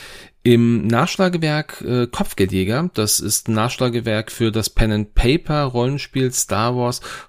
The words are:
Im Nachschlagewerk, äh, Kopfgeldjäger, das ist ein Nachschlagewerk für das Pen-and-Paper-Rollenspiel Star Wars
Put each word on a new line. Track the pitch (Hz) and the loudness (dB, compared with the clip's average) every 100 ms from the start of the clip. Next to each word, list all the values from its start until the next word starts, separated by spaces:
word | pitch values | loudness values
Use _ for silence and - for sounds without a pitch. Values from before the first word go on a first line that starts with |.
| - - - _ | -20 -20 -20 _
Im | 123 117 117 117 95 | 4 6 6 2 2
Nachschlagewerk, | 117 170 - 185 175 156 151 - - | 2 0 0 0 0 0 -2 -4 -8
äh, | - 123 120 | -2 0 0
Kopfgeldjäger, | - 196 - 95 95 95 123 180 | -2 -2 0 0 2 0 0 -2
das | - 107 - | -2 -2 0
ist | 98 - - | -2 -4 -2
ein | |
Nachschlagewerk | 110 113 - 123 117 117 110 - | 0 0 0 -2 -2 -2 -4 -4
für | - 113 | -2 0
das | 110 107 | 0 -2
Pen-and-Paper-Rollenspiel | - 113 107 104 - 117 160 - 151 139 123 123 143 - 135 131 | 2 2 2 0 2 4 2 0 -2 0 0 0 -2 -4 -2 -2
Star | 127 - 101 113 123 | -2 -2 0 0 0
Wars | 120 120 - - | -2 -4 -8 -16